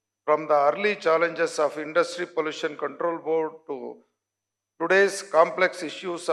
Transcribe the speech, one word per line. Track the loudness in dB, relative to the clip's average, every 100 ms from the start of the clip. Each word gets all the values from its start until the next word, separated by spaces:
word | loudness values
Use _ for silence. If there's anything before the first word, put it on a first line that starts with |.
| _ _ 0
From | 0 4
the | 4 4
early | 2 -2 0 2
challenges | 2 2 0 -2 0
of | -2 -2 -2
Industry | 0 0 -4 -6 -4
Pollution | -4 -4 -8 -6
Control | -8 -4 -4 -4 -2
Board | -2 -2 -8 -12
to | -10 -10 -16 _ _ _ _ _ _ _ -6
today's | 2 4 4 0 0 4
complex | 4 4 -2 -2 -10
issues | -10 -10 -6 0